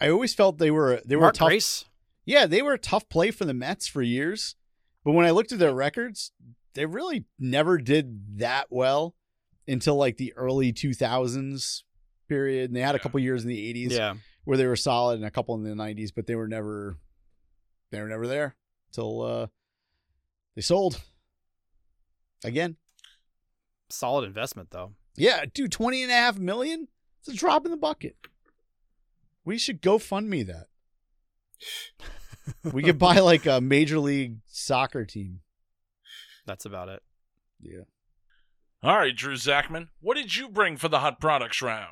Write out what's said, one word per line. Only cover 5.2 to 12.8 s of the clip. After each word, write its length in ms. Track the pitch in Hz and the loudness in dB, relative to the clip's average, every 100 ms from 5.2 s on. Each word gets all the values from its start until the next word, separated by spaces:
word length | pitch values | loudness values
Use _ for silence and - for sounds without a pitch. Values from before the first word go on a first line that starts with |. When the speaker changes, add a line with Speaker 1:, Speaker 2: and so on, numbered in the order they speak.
| 170 | 6
Speaker 1:
I 60 | |
looked 200 | 170 220 | 6 2
at 60 | 226 | 4
their 160 | 165 | 2
records, 580 | 127 139 240 240 208 - _ 120 117 _ | 4 0 -2 -6 -8 -14 _ -20 -20 _
they 120 | 135 156 | -6 -6
really 400 | 196 359 277 - - | -4 -4 -6 -8 -8
never 400 | 127 135 156 175 | -2 2 4 2
did 580 | 120 151 135 110 101 101 | 4 2 2 -6 -14 -6
that 300 | 117 131 135 | -2 -2 -2
well 460 | 123 131 143 165 - _ _ _ _ - | 0 2 2 0 -6 _ _ _ _ -6
until, 280 | 127 156 143 | -2 2 4
like, 220 | 135 117 | 2 0
the 140 | 131 | -6
early 380 | - 127 131 131 | -4 -2 2 0
two 220 | 113 147 | 0 -2
thousands 880 | 123 120 127 127 131 135 139 - - - _ _ _ - | -2 0 0 -2 -4 -6 -8 -8 -10 -12 _ _ _ -6
period. 420 | 143 139 131 127 | -2 0 -2 -2
And 60 | |
they 60 | 123 | -2